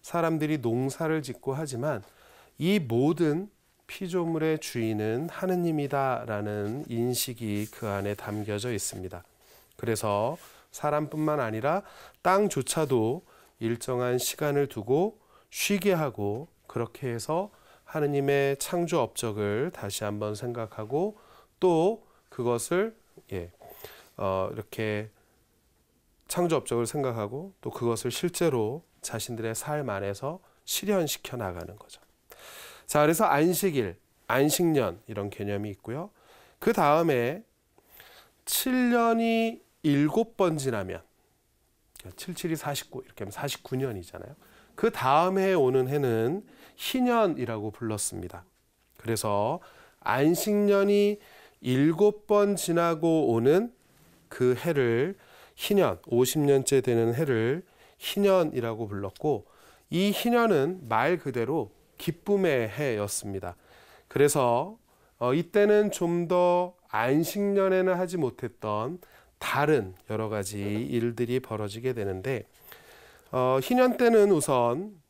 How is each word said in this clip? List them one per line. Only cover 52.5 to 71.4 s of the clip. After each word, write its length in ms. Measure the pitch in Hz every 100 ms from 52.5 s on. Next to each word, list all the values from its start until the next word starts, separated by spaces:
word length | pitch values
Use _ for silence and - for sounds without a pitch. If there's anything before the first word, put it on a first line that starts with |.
| 202
지나고 800 | - 170 170 165 165 160 139
오는 400 | 117 120 170 233 _ _ _ _ _ _
그 260 | - 127 123
해를 600 | 170 151 120 117 151 196 - - - -
희년, 400 | - 202 151 90 -
오십 320 | 120 127 160
년째 400 | 143 139 135 139
되는 340 | 127 117 113
해를 520 | 120 156 117 113 156 - _ - _
희년이라고 920 | - - 202 190 160 127 113 110 110
불렀고 580 | 101 98 - 151 120 - _ - - _
이 220 | 165 202
희년은 760 | 196 240 240 233 165 139 185 131
말 300 | 110 135 175
그대로 540 | 143 120 113 156 107 _ _ _
기쁨의 720 | - 160 - 202 185 135 113
해였습니다. 880 | 104 147 110 101 - 104 95 90 90 _ - - - _
그래서, 720 | - 143 147 123 120 165 220 _ _ _ _
어, 160 | 120
이때는 580 | 143 170 202 208 208 208
좀 380 | - 170 170 170
더 460 | 180 180 175 180 - _
안식년에는 1080 | 107 120 143 160 208 202 196 190 185 185
하지 220 | 180 185 175
못했던 840 | 135 - 120 - 107 104 117 180 - - _ _
다른 580 | - 135 147 151 95 90 -
여러 200 | 107 110
가지 320 | 104 98 104
일들이 800 | 101 104 135 123 117 117 117 127